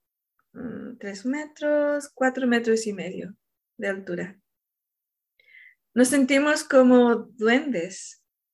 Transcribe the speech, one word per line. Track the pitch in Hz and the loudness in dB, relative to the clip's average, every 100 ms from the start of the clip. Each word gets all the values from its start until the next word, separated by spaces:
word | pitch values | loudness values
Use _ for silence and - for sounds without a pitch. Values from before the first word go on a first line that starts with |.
| _ _ _ _ _ | _ _ _ _ _
mm, | - 165 - - - | -16 -14 -12 -16 -14
tres | 208 - | -14 -10
metros, | 254 294 302 - 294 294 294 294 285 | -6 -6 -8 -6 -2 0 0 -4 -6
cuatro | - 262 254 254 | -4 -4 0 0
metros | 233 226 226 220 | 0 0 -2 -2
y | |
medio | 196 170 185 175 - _ _ _ - | -8 -10 -12 -14 -18 _ _ _ -10
de | 202 | -8
altura. | 196 190 175 180 - _ _ _ _ _ _ _ _ _ _ _ - - _ _ | -8 -8 -10 -10 -14 _ _ _ _ _ _ _ _ _ _ _ -20 -20 _ _
Nos | 226 254 | 2 2
sentimos | 285 262 277 294 302 | 2 2 2 2 0
como | - 262 254 247 240 | 2 4 8 6 6
duendes. | 233 - - 220 247 302 202 180 - - - _ _ _ | 2 -4 -4 0 0 0 -6 -8 -12 -18 -20 _ _ _